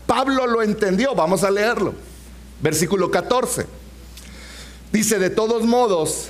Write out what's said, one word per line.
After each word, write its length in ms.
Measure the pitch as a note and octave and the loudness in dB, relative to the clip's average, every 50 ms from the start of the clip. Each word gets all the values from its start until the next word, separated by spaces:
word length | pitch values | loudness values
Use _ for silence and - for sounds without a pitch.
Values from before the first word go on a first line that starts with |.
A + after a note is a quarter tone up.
| - | -2
Pablo 400 | - A#3 B3 C4+ C4+ C4+ C4 B3+ | 0 0 2 2 2 2 0 2
lo 160 | A#3+ A3+ A#3 A3 | 2 2 2 2
entendió. 500 | G#3 G#3 G#3+ G#3+ F#3+ F3+ F#3+ B3+ C4+ B3 | 0 0 0 0 0 2 2 2 2 2
Vamos 300 | F3+ D#3+ E3 F#3+ E3 G3 | 2 2 2 2 2 2
a 80 | F#3+ | 2
leerlo. 420 | G3 G3+ G#3 A#3 A#3+ A3+ F#3+ A#2+ - - - - - - - - - - - - - - | 2 2 2 0 0 0 -2 -2 -4 -6 -14 -18 -20 -20 -20 -20 -20 -20 -20 -20 -12 -2
Versículo 500 | C3+ D#3 D#3 - F#3 D#3 G3 F#3+ F3+ E3+ | -2 0 2 2 0 0 2 0 0 2
catorce. 560 | - F3+ F3 - A#3+ B3 A#3+ A#3+ - - - - - - - - - - - - - - - - - - - - - - - - - - - - | 0 0 0 2 0 0 0 0 -4 -6 -6 -8 -10 -18 -20 -20 -20 -20 -20 -20 -20 -20 -20 -20 -20 -20 -18 -18 -18 -18 -18 -18 -20 -20 -6 -2
Dice, 280 | - G#3+ G#3+ G#3+ A3 F#3+ | 0 0 2 2 2 2
"De 100 | F#3 F3+ | 2 2
todos 340 | - A3 A3 A3 A#3 A3+ A3 | 2 0 2 2 2 2 2
modos, 640 | A#3 A#3 B3 B3 G#3+ F#3 D#3+ D#3 D3 - - - | 4 4 4 4 4 2 2 0 0 -2 -6 -8